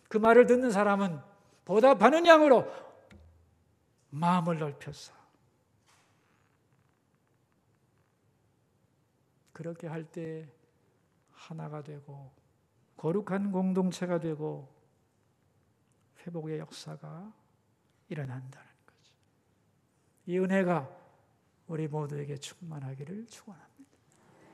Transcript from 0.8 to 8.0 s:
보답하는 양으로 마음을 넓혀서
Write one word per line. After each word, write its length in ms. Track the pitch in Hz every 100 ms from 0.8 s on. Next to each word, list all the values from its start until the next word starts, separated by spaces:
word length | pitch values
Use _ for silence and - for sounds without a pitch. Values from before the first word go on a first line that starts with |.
| 208 202 196 147 - - _ _
보답하는 640 | - 208 262 226 277 320 339
양으로 400 | 311 302 220 - - - - - - - _ _ _ _ _ _ _ _
마음을 480 | 143 175 180 170 160
넓혀서 600 | 151 139 - - - - _ _ _ _ _ _ _ _ _ _ _ _ _ _ _ _ _ _ _ _ _ _ _ _ _ _ _ _